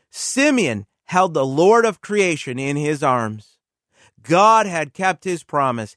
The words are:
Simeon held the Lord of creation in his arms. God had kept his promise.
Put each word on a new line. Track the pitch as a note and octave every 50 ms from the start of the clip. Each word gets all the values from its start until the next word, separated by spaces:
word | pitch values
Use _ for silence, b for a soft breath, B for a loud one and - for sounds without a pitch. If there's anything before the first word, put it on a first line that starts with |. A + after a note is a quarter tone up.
| _ _
Simeon | - - - - - B3+ C#4 D4+ C#4+ B3 G3+ C3+ A2+ G2+ F#2+ - _ _ _
held | - - F3+ F#3 F#3+ D#3
the | D#3 C3+
Lord | C3 C3+ C#3+ E3+ F#3+ A3+ A#3 A3+
of | A3+ F#3 -
creation | - - G3+ G#3 G3 F3+ E3 C#3 - C#3 B2 B2
in | C3+ C#3 C#3+
his | D3 D3+ D3 D#3 C#3 D3+
arms. | C#3 B2+ B2 A#2 G#2+ G#2+ G#2+ G#2 _ _ _ _ _ _ _ _ _ b b b b b _ _
God | - D#3+ F3 G3+ A3 A3+ A3 G#3+
had | G3+ F3 E3 D3+ C#3 -
kept | - F#3+ F#3+ F3+ - -
his | F#3+ F3+ D#3+ -
promise. | _ - D3 C#3 C3 B2 A#2 A2 G#2 -